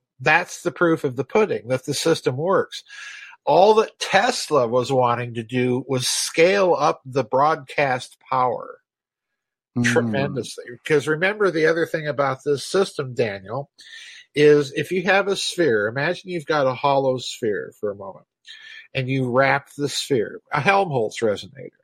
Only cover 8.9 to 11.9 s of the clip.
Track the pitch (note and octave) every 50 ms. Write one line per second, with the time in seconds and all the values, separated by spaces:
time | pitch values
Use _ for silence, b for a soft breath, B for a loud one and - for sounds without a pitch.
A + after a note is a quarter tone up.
8.9 | _ _ _ _ _ _ _ _ _ _ _ _ _ _ _ _ _ A#2+ A#2+ A#2+
9.9 | A#2+ - B2 A#2 G#2+ C3+ C#3 C#3 C#3 C3 A2 - - - - - B2 - _ -
10.9 | D#3 D3 B2 D3+ D#3 D#3 F3 F#3+ G#3+ G#3+ G#3 F#3 D3+ D#3+ D#3 D#3+ E3 E3+ D#3+ D#3+